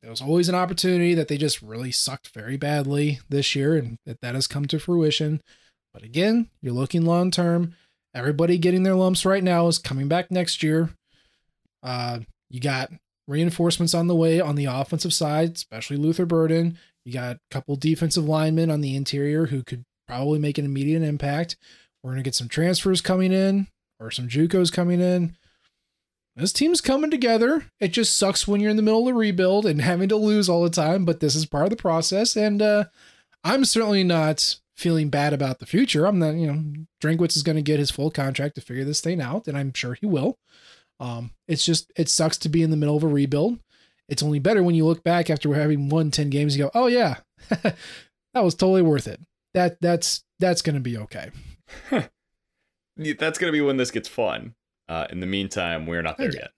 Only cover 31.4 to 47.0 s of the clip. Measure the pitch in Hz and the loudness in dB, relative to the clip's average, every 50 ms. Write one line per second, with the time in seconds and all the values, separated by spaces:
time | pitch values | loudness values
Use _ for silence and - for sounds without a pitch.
31.4 | 156 - - 143 156 196 226 226 - 190 160 165 160 - 190 196 226 240 - 220 | -2 -2 -2 0 0 0 0 0 0 0 0 0 0 0 0 0 0 0 0 2
32.4 | 208 214 202 202 214 208 208 208 202 - _ _ - - _ _ _ _ _ _ | 0 2 2 2 2 2 2 2 0 -2 _ _ -20 -20 _ _ _ _ _ _
33.4 | - 165 220 269 269 - - 226 226 214 208 196 190 180 170 165 156 156 156 - | -2 0 2 2 2 2 2 0 2 2 2 2 4 2 2 2 2 0 0 0
34.4 | - - - - _ _ _ - - 175 165 160 151 147 135 143 143 147 143 135 | 0 -2 -2 -6 _ _ _ -4 0 2 2 2 2 0 0 0 0 0 0 0
35.4 | 139 131 131 _ - - - 190 269 - - 147 160 196 208 180 165 156 151 165 | -2 -2 -4 _ -8 -2 2 2 2 2 2 2 2 4 4 2 2 2 0 0
36.4 | 165 151 143 151 156 151 147 151 156 _ _ _ - 151 165 165 175 165 - 151 | -2 0 0 -2 -4 -6 -8 -10 -14 _ _ _ -2 0 2 2 2 2 0 0
37.4 | 143 165 156 156 147 147 151 147 147 135 - - 139 156 - - 139 135 131 - | 0 0 0 0 2 2 2 2 0 -2 -2 -2 -2 -2 -2 -2 -4 -2 -2 -4
38.4 | 139 147 - - - - 123 127 135 143 147 - - 165 180 175 - 240 143 226 | -4 -6 -6 -10 -14 -10 -8 -6 -4 -4 -4 -2 -2 -2 -2 -2 -4 -4 -6 -6
39.4 | 226 - 143 143 139 135 131 - - 123 123 - - 214 185 139 135 233 - _ | -6 -6 -6 -4 -4 -4 -6 -6 -6 -6 -6 -4 -2 0 0 2 0 -2 -4 _
40.4 | _ _ _ - - - - _ _ _ _ _ 127 123 117 117 120 120 - _ | _ _ _ -20 -20 -20 -20 _ _ _ _ _ -10 -10 -8 -8 -10 -12 -14 _
41.4 | _ - 165 143 - - 165 156 - _ _ - 165 - - - 165 160 156 - | _ -4 -2 -2 0 0 0 0 -2 _ _ -4 -2 0 0 0 0 0 -2 -2
42.4 | - 160 147 165 160 160 156 151 147 147 147 151 156 160 147 143 139 135 139 143 | -4 0 2 2 2 2 2 2 2 2 2 2 2 2 2 2 2 2 2 0
43.4 | 156 220 240 233 _ _ _ _ _ _ _ _ _ _ 147 - 151 151 151 147 | 0 0 0 -4 _ _ _ _ _ _ _ _ _ _ -4 -2 0 0 0 2
44.4 | 131 180 226 208 180 175 170 165 156 160 165 160 _ 165 170 175 165 - 160 131 | 2 2 4 4 4 4 4 4 4 4 2 2 _ 0 2 2 2 0 -2 -2
45.4 | - 151 143 151 151 151 151 143 143 139 151 165 160 151 139 - 147 143 135 143 | 0 0 0 2 2 2 2 0 0 0 2 2 2 0 0 -2 -2 0 0 0
46.4 | 147 147 139 139 147 139 - 233 254 247 240 247 | 0 0 2 0 0 0 2 2 2 4 4 2